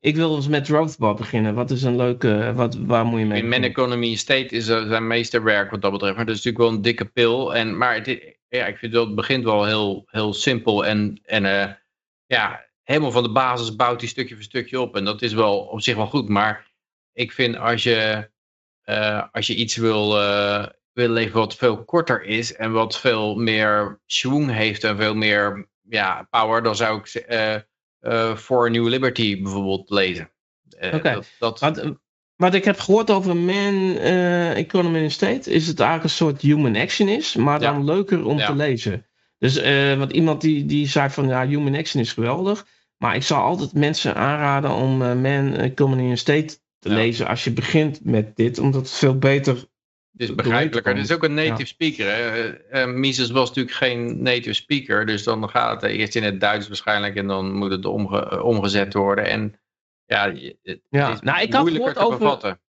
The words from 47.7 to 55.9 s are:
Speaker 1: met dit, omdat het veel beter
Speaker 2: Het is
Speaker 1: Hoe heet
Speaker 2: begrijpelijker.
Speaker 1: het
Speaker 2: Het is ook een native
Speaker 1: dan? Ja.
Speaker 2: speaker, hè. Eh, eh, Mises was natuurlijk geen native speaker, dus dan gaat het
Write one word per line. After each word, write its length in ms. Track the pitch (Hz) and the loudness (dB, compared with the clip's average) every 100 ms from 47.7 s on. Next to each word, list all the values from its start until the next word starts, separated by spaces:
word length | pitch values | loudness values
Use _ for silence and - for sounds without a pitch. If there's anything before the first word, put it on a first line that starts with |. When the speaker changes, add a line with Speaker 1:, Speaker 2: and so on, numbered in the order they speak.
| 156 151 143 | 2 2 -2
Speaker 1:
met 320 | - 113 107 - | 0 0 0 0
dit, 220 | 117 123 | 0 2
omdat 220 | 139 135 | 0 0
het 100 | 131 | -4
veel 280 | - 143 131 | 2 2 4
beter 460 | 135 139 139 123 - _ _ _ _ _ | 4 4 2 -2 -4 _ _ _ _ _
Speaker 2:
Het 80 | 117 | -6
is 60 | |
Speaker 1:
Hoe 100 | 113 | -2
heet 80 | 123 | 2
Speaker 2:
begrijpelijker. 400 | 117 156 117 113 | 2 2 0 0
Speaker 1:
het 80 | 113 | -2
Speaker 2:
Het 100 | 104 | 0
is 60 | 165 | 0
ook 60 | |
een 120 | 160 | 0
native 160 | 147 160 | 0 0
Speaker 1:
dan? 80 | 117 | -2
Ja. 60 | 123 | -6
Speaker 2:
speaker, 400 | - 160 - 101 | -4 -4 -2 -2
hè. 420 | 107 117 113 110 | 0 -2 -2 -4
Eh, 340 | - _ 135 | -8 _ -2
eh, 60 | 127 | -2
Mises 420 | 127 135 127 123 | 0 0 0 0
was 180 | 127 123 | 2 0
natuurlijk 280 | - 123 - | 0 -4 0
geen 460 | 131 120 120 120 | -2 0 -4 -2
native 300 | 127 123 120 | 0 0 -2
speaker, 540 | 113 - 143 131 101 107 | -6 -2 -4 0 -2 0
dus 160 | 104 | -2
dan 240 | 107 113 107 | -2 -2 -2
gaat 340 | 120 120 110 | 0 0 0
het 80 | 107 | -2